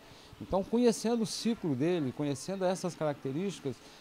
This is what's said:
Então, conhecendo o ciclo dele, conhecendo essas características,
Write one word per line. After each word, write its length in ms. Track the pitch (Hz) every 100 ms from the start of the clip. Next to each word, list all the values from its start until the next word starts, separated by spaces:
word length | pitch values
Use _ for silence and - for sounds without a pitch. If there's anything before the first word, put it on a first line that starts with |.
| - - - -
Então, 220 | - 185
conhecendo 580 | 196 233 240 - 220 240
o 60 | 208
ciclo 480 | - 220 233 175 127
dele, 360 | 160 180 135
conhecendo 540 | - 147 135 - 190 180
essas 300 | 185 180 -
características, 840 | 151 139 135 139 196 151 135 117 - -